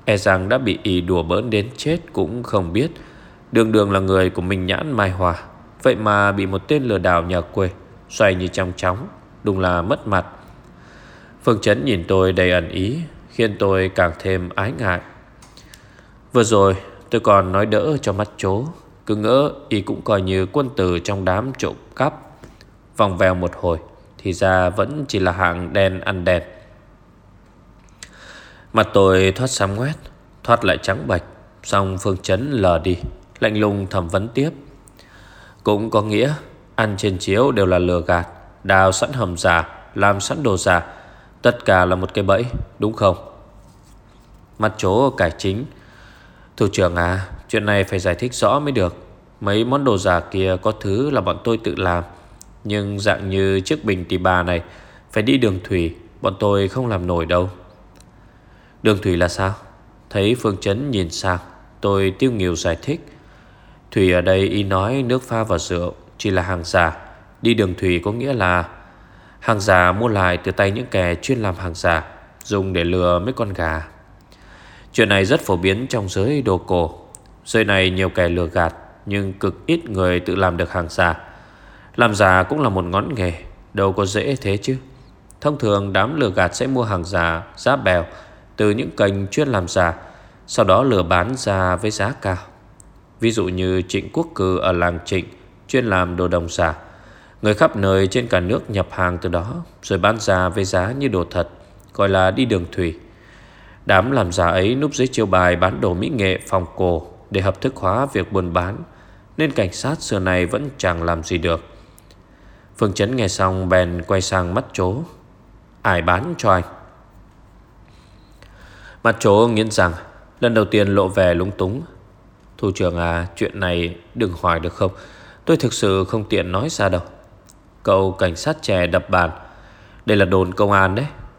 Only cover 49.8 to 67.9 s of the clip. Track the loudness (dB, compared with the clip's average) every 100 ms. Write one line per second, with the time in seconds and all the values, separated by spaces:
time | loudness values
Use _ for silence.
49.8 | 2 2 2 0 0 -2 0 0 -2 -2
50.8 | -2 0 0 0 -2 -2 -2 -2 -2 -2
51.8 | -2 -2 -4 -14 -20 -20 -20 -14 -4 -4
52.8 | -4 -2 0 0 0 0 2 2 0 -2
53.8 | -2 -2 -2 -2 2 2 2 -2 -4 -16
54.8 | -20 -20 -6 -2 0 2 2 0 -2 -2
55.8 | -2 -6 -16 -6 -4 0 0 2 0 -2
56.8 | -4 -2 -2 -2 0 0 0 -6 -20 -20
57.8 | -20 -20 -20 -20 -20 -20 -20 -20 -20 -4
58.8 | 0 0 0 0 0 0 -4 -4 -12 -20
59.8 | -20 -20 -8 -2 0 0 -2 -2 -2 -2
60.8 | -2 -2 -4 -4 -4 -4 -6 -20 -20 -6
61.8 | 0 0 0 0 0 0 -2 -2 -2 -4
62.8 | -6 -8 -10 -20 -20 -20 -20 -20 -20 -20
63.8 | -6 0 4 4 4 2 2 0 0 0
64.8 | 0 -2 0 -2 -2 -4 -2 -2 -2 -4
65.8 | -4 -8 -18 -8 -2 -2 -2 -4 0 2
66.8 | 2 0 -12 -20 -20 -4 0 2 0 0
67.8 | 0